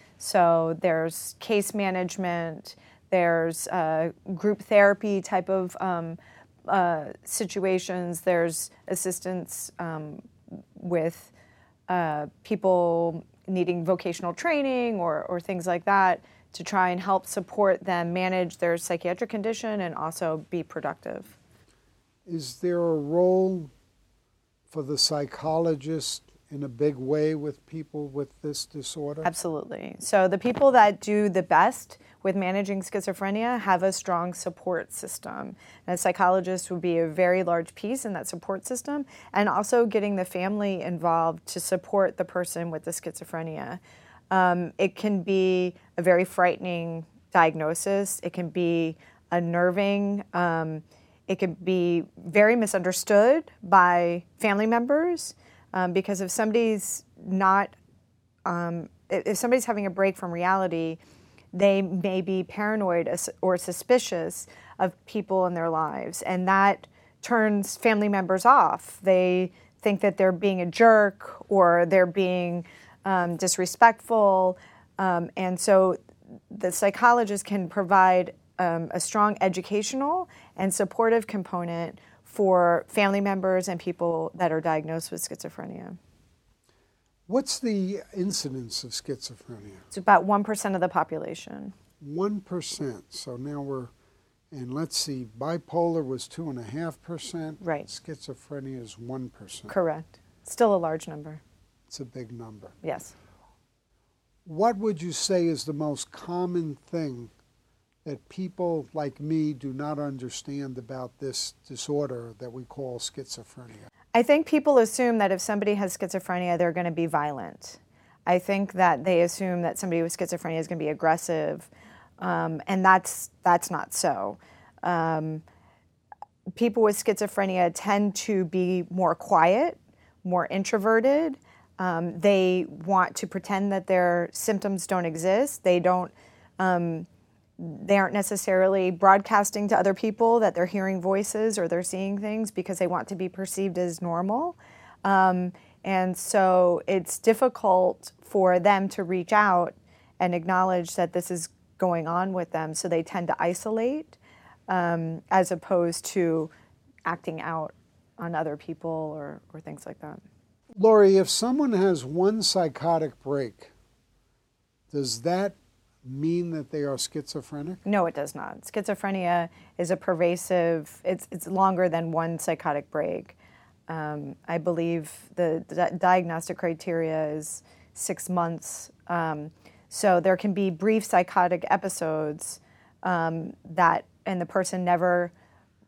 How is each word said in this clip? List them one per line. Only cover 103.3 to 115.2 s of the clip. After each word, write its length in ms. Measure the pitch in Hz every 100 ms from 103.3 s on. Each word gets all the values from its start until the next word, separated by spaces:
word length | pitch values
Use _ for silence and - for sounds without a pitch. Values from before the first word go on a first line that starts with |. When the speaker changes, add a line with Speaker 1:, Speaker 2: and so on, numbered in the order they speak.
| _ _ _ _ _ _ _ _ _ _ _
Speaker 2:
What 320 | - 156 220 196
would 240 | 220 170
you 120 | 170
say 340 | 151 - 180 170
is 180 | 147
the 80 | 156
most 400 | 147 151 143 -
common 640 | - - 175 180 175 160 135
thing 540 | _ 170 151 123 117 _ _ _ _ _ _ _
that 240 | 156 135 _
people 600 | - 185 - 175 160 127
like 260 | 156 147 139
me 320 | 147 160 151
do 200 | 135 135
not 240 | 131 147 147
understand 800 | 147 135 123 - - 143 139 127
about 400 | 117 131 127 -
this 340 | 139 - - - -
disorder 640 | 131 - 147 143 123 117 107
that 120 | 123
we 140 | 123
call 340 | 120 - 131 120
schizophrenia? 880 | - - - - 110 - 120 110 - _ _
Speaker 1:
I 120 | 233
think 200 | 240 294
people 340 | 311 302 294 269
assume 400 | 220 - 247
that 120 | 226